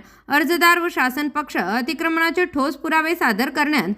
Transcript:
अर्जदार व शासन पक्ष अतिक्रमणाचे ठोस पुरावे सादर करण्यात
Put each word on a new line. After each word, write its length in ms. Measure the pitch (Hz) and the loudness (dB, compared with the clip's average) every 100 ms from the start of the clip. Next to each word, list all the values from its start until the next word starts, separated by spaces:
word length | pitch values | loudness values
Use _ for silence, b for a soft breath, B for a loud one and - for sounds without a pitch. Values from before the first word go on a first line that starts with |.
| B B B | B B B
अर्जदार 500 | 285 302 339 339 349 | 0 2 4 4 4
व 100 | 339 | 0
शासन 380 | 349 254 254 294 | 0 0 0 -4
पक्ष 280 | 294 294 294 | -4 -4 -4
अतिक्रमणाचे 880 | 180 226 254 302 330 330 330 359 | -2 -2 -2 -2 -2 0 0 0
ठोस 320 | 359 294 269 269 | 0 0 -2 -2
पुरावे 380 | 320 320 311 | -2 0 0
सादर 360 | 339 285 208 269 | 0 0 0 -2
करण्यात 380 | 285 294 302 175 | 0 0 0 0